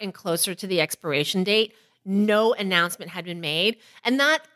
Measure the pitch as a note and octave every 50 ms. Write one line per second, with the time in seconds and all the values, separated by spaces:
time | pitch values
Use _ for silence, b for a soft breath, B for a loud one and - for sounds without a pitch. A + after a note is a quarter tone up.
0 | G#3 G3 - - - F#3 E3 E3 - G3 F3+ - - F#3+ F#3+ F3 D#3 D#3 - -
1 | - E3 C#3+ C#3+ D3+ - - F#3+ F#3 G3+ G#3 A3 A3+ G#3+ b b b b b b
2 | b F#3+ G3 G3+ G#3 G#3+ G#3 G#3+ A3 A3+ B3 - G3+ F#3+ F#3 F3 E3+ F3 F3 -
3 | E3+ F3 F3 F#3 E3+ F3+ E3+ F3 E3+ D3+ D3+ E3 F#3 G#3+ A3+ B B B B B
4 | B A#3 B3+ C4+ C#4 D4 D#4 D#4 D4+ - _